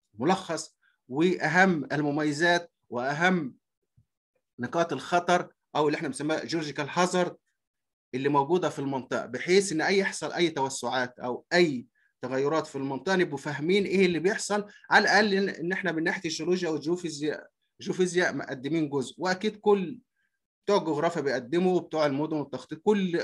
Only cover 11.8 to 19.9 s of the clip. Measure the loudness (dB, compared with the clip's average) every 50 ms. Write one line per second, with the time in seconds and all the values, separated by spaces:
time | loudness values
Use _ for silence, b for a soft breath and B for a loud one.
11.8 | -8 _ _ _ _ _ _ -12 -8 -4 -2 0 0 2 0 0 -2 -4 -8 -6
12.8 | -6 -4 -6 -4 -2 0 2 2 2 0 -2 -8 -6 -6 -6 -4 0 2 2 2
13.8 | 2 2 2 4 4 4 2 2 0 0 0 0 -4 -2 -2 -2 -4 B B B
14.8 | B B 4 4 6 6 4 4 4 4 2 0 0 -2 -4 -6 -4 -4 -4 -2
15.8 | -2 -2 -2 -2 -2 -2 -2 -4 -6 -8 -6 -4 -2 -2 0 0 0 -2 -4 -4
16.8 | -2 -4 -4 -4 -4 -10 -8 -4 -4 -4 -4 -6 -12 -18 _ _ _ _ _ -12
17.8 | -8 -6 0 0 0 2 2 0 0 0 -2 -4 -6 -8 -10 -8 -4 -2 0 0
18.8 | 0 0 -2 -4 -4 -4 -6 -4 -2 -2 -2 0 -2 -4 -4 0 2 2 4 4
19.8 | 2 -6